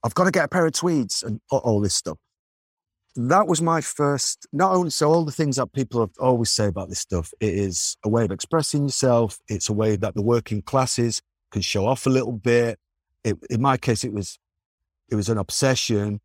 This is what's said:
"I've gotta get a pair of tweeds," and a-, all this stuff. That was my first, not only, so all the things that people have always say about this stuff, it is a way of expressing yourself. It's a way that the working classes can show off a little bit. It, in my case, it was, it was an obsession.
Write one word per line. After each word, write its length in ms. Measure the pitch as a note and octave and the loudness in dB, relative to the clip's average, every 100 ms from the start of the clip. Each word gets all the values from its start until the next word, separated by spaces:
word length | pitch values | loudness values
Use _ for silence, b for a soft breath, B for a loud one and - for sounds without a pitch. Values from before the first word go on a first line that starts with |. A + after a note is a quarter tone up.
"I've 120 | A#2+ - | -2 2
gotta 160 | F#3 | 2
get 140 | F#3 D3 | 2 0
a 20 | |
pair 180 | F#3 E3 | 2 0
of 80 | |
tweeds," 480 | - F3 D#3+ A2 - | 2 0 0 0 -4
and 180 | - G#2+ _ | -6 -8 _
a-, 60 | C3+ | -2
all 240 | A#2+ G#2 | 2 2
this 120 | G2+ | 2
stuff. 240 | - - D#2 _ _ _ _ _ _ _ _ _ - | -2 -6 -12 _ _ _ _ _ _ _ _ _ -6
That 300 | A#2+ F3+ G#3+ | 2 4 4
was 160 | D#3 | 2
my 200 | E3 E3 | 2 0
first, 680 | C#3+ - D3 C#3 - - - | -2 -2 0 0 -2 -6 -8
not 220 | C#3+ F#3+ | 0 2
only, 160 | F#3 F3 | 4 0
so 220 | - D3+ | 0 4
all 120 | E3 | 4
the 80 | D#3 | 2
things 260 | - D3+ C3 | -2 0 0
that 140 | A#2+ | -2
people 260 | - C3 A#2+ | -2 -2 0
have 120 | G#2+ _ | -2 _
always 300 | B2+ B2 A2+ | 2 2 2
say 160 | - G#2 | 0 0
about 240 | F#2 F#2+ | -2 -8
this 100 | F#2 | -10
stuff, 320 | - F2+ E2 - | -4 -4 -4 -4
it 140 | G#2+ | -2
is 420 | F#2 G2 F2 - - | 0 -2 -2 -6 -4
a 60 | A2 | -2
way 160 | A2+ A2 | 0 0
of 60 | |
expressing 540 | G2 - E3 D3 D3 C#3+ | -4 -2 -2 0 -2 -2
yourself. 520 | - C3+ A#2+ A2+ - _ | 0 2 4 2 -4 _
It's 220 | G#2 - | -6 -4
a 40 | |
way 240 | G#2 A2 G#2 | 0 0 0
that 180 | G2+ G2 | -2 -2
the 80 | |
working 400 | G#2 A#2+ - G#2+ | 0 0 0 -8
classes 580 | - C3+ B2+ - A#2 G#2 _ _ _ | -2 0 0 0 -2 -2 _ _ _
can 100 | - | -6
show 240 | F#2 G#2 G2 | -4 -2 0
off 220 | C3 - | 0 0
a 20 | |
little 220 | C3 A2+ | 0 0
bit. 480 | A#2 A#2+ A#2+ A#2 G#2 _ _ _ _ | -4 2 2 2 -4 _ _ _ _
It, 140 | A2+ G2 - | -6 -6 -4
in 100 | A2 | 0
my 160 | C#3 C3 | 2 0
case, 260 | - A2 | 0 -2
it 100 | B2 | -2
was, 260 | G#2 F#2 - _ _ _ _ _ _ _ | -6 -8 -12 _ _ _ _ _ _ _
it 60 | G#2 | -4
was 140 | G2+ | 0
an 80 | A2 | -2
obsession. 840 | F#2+ - C3+ B2+ - G#2+ G#2 G2+ | -2 0 2 2 0 0 0 -4